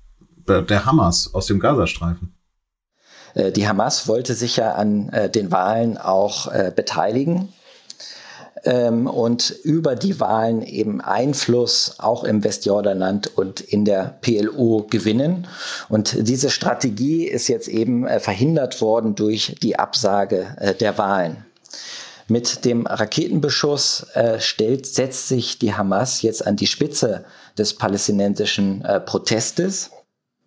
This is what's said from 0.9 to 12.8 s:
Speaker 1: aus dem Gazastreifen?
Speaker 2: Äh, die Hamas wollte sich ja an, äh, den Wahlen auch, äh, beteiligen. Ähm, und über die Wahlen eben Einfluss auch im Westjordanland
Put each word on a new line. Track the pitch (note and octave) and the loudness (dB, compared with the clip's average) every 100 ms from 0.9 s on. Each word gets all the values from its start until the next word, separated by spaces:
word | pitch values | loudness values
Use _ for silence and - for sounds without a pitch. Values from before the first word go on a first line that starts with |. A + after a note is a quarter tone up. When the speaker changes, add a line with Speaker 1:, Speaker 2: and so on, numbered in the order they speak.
| D3+ F2+ F2 - | 4 4 2 -2
Speaker 1:
aus | F#2 - | -4 0
dem | G2 | 0
Gazastreifen? | G#2+ B2+ F2 - E2+ E2+ F2+ - _ _ _ _ _ _ _ - - | 2 2 0 -2 -4 -4 -6 -14 _ _ _ _ _ _ _ -20 -10
Speaker 2:
Äh, | - G2 | -2 0
die | F#2 G#2 | 0 0
Hamas | G2+ A#2+ - - | 0 0 -2 0
wollte | A#2 B2+ | 0 0
sich | A2+ A#2+ - | -4 -2 0
ja | A2+ | 0
an, | D#2 G#2+ G#2 G2+ | 2 2 0 0
äh, | - G2+ | -2 0
den | A2 G2 | 0 0
Wahlen | F#2 F#2 A2+ A#2 A2 | 0 2 2 0 -2
auch, | F#2 F#2+ G#2 - - | 0 2 2 -2 -4
äh, | - F#2 | -2 -2
beteiligen. | - - - F#2 A#2 D3 F3 G3 - - - - - - - - - - - | -2 -2 0 0 0 0 0 -2 -10 -20 -20 -20 -20 -18 -18 -20 -20 -20 -6
Ähm, | - B2 A#2+ A#2 B2+ | 0 2 4 2 0
und | - A#2 A#2+ - | 0 2 2 -2
über | - D#3 D#3 D#3 A#2+ | -4 0 2 2 0
die | G3 E3 | 0 0
Wahlen | G2+ A2 A2+ A2+ | 0 2 2 0
eben | - - G#2+ G2+ | -2 -4 -2 -2
Einfluss | - G2+ C3+ C#3 - A#2+ A#2 - - - | -2 0 0 0 2 2 2 0 -2 -2
auch | G#2+ A2+ | 0 0
im | - G#2+ | 2 2
Westjordanland | G#2 G2+ G#2 G2+ | 2 0 0 2